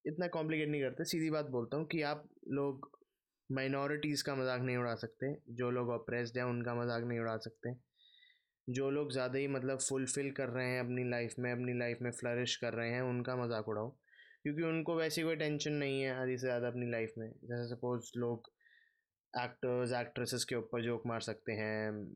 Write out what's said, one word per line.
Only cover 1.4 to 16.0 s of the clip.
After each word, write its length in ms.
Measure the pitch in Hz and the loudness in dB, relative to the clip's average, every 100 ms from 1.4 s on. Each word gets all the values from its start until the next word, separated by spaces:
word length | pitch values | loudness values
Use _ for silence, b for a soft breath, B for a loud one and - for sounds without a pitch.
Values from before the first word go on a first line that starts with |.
| 147 | 0
बोलता 300 | 127 117 147 | 0 0 -2
हूँ 100 | 156 | 0
कि 160 | 165 | 0
आप 260 | 143 151 - - - | 0 -2 -8 -12 -2
लोग 420 | 139 139 139 - - _ _ _ _ - | 0 0 -2 -10 -20 _ _ _ _ -4
माइनॉरिटीज़ 720 | 131 135 139 139 147 151 143 | -2 0 0 0 0 0 0
का 100 | - | 0
मजाक 260 | 135 127 123 | 0 0 2
नहीं 160 | 127 123 | 2 2
उड़ा 180 | 120 | 0
सकते, 400 | 113 113 - 131 151 - | -2 -4 -4 -4 -4 -8
जो 160 | 120 123 | -2 0
लोग 180 | 123 120 | 2 2
ऑप्रेस्ड 480 | 117 - 120 120 123 | 0 0 -2 0 0
हैं 60 | |
उनका 300 | 123 120 120 | 0 0 0
मजाक 300 | 120 120 117 | 0 2 0
नहीं 140 | 120 117 | 0 0
उड़ा 160 | 113 113 | 0 -2
सकते, 380 | 113 - 120 123 _ B B B B B B B - | -6 -8 -6 -6 _ B B B B B B B -4
जो 220 | 127 135 | 0 2
लोग 220 | 143 147 | 2 2
ज़्यादा 260 | 131 127 135 | 0 2 2
ही 100 | 139 | 2
मतलब 300 | 135 127 131 | 2 0 0
फुलफिल 520 | - 135 131 143 139 | 2 2 2 0 0
कर 160 | 139 127 | 0 -2
रहे 200 | 127 127 | 0 2
हैं 100 | 127 | 2
अपनी 280 | 123 123 123 | 0 0 2
लाइफ 240 | 120 117 - | 0 -2 -2
में, 140 | 123 | -2
अपनी 260 | 123 123 120 | 0 0 0
लाइफ 200 | 120 117 | 0 0
में 80 | 123 | -2
फ्लरिश 460 | 117 123 120 120 - | -2 0 2 2 0
कर 180 | 120 | 0
रहे 160 | 113 117 | 0 2
हैं, 120 | 123 | 2
उनका 340 | 127 123 123 127 | 2 0 0 0
मजाक 320 | 120 110 110 | 0 0 0
उड़ाओ, 220 | 107 117 - B B B B | 0 -2 -6 B B B B
क्योंकि 200 | 147 151 | -2 0
उनको 320 | 165 160 156 165 | 2 2 2 2
वैसी 260 | 160 160 | 2 2
कोई 140 | 160 160 | 2 2
टेंशन 360 | 151 147 151 | 2 2 2
नहीं 280 | 147 139 135 | 2 2 2